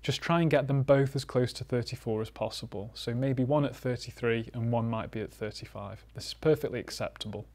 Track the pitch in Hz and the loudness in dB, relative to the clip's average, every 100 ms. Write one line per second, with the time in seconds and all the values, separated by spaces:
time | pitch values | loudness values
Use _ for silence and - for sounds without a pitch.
0 | - 131 - 170 165 143 135 139 131 139 | -2 -2 2 4 6 4 4 2 6 6
1 | 135 139 - 127 123 - - 123 110 123 | 6 0 0 2 0 -2 -2 -2 -2 -6
2 | - 107 110 - 110 - 107 98 107 - | -4 -2 -4 -4 -6 -6 -8 -8 -10 -8
3 | - 117 135 127 127 151 143 - 131 123 | -4 -2 0 2 4 4 2 -2 -4 -4
4 | - - 120 117 113 117 117 117 113 113 | -8 -2 0 0 -2 -4 0 0 0 -2
5 | - 113 104 - 107 - - 101 101 98 | -4 -6 -8 -6 -8 -8 -12 -12 -12 -12
6 | - - - - 156 147 - 120 - - | -14 -12 -12 0 2 2 2 -4 -6 -6
7 | 110 - 107 104 - | -6 -6 -10 -10 -12